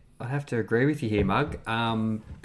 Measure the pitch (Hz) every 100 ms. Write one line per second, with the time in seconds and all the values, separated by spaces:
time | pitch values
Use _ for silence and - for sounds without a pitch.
0 | - - 127 143 143 117 101 117 139 147
1 | 113 104 98 110 147 82 - 113 117 110
2 | 110 110 - -